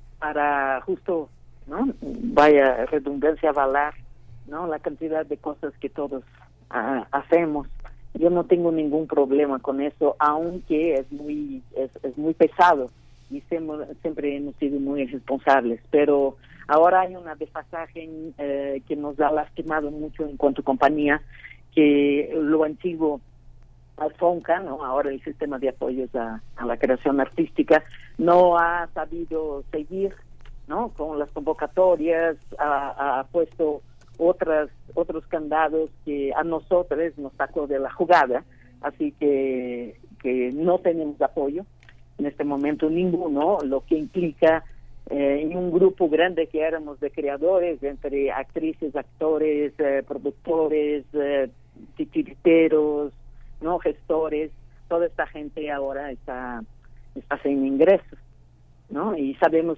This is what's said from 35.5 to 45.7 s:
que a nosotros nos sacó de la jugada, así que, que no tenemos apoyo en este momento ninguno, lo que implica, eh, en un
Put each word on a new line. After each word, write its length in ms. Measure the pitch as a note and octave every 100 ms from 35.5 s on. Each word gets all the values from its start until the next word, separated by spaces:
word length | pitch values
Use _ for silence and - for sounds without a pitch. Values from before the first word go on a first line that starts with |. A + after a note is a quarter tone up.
| D#3 D#3 D#3+ D#3 -
que 280 | - C#3+ C#3 D3+
a 80 |
nosotros 760 | E3 D#3+ - F3+ F3 D3+ E3 D3
nos 160 | C#3
sacó 340 | - C#3 E3+ C#3+
de 120 | C#3
la 120 | C3
jugada, 520 | - E3 E3+ C3 B2+ - - - -
así 320 | C#3+ - D3+ -
que, 800 | D3 C3+ C3+ B2+ B2 B2 A#2 A2+ - -
que 300 | C3 B2+ B2
no 260 | C#3 F3 F3+
tenemos 420 | F3+ E3 D3+ D3
apoyo 440 | C#3 - C#3 D#3+ G#3 _ - - - -
en 80 | D3
este 180 | -
momento 460 | D3 C#3 D3+ D3+ D#3
ninguno, 680 | E3+ F#3 E3+ E3+ C#3+ D#3+ F#3+
lo 220 | C#3+ C3+ -
que 120 | D#3+
implica, 680 | D3 F#3 E3+ - D#3+ D#3+ - - - - -
eh, 300 | C#3+ C#3 C#3+
en 160 | D#3 F3
un 140 | F3+